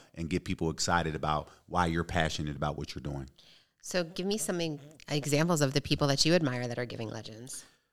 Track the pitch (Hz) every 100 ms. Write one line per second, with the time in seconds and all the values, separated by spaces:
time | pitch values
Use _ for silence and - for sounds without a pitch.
0 | - - 82 87 - 90 82 73 - 87
1 | 80 76 78 76 71 - - 85 85 82
2 | 82 87 80 - 76 71 76 78 73 71
3 | 73 69 67 - - - _ _ - 180
4 | 165 180 185 214 - 180 165 147 143 -
5 | - 147 143 143 170 165 139 139 - 147
6 | 143 139 156 175 147 123 123 120 120 -
7 | 110 110 110 110 127 - - _ _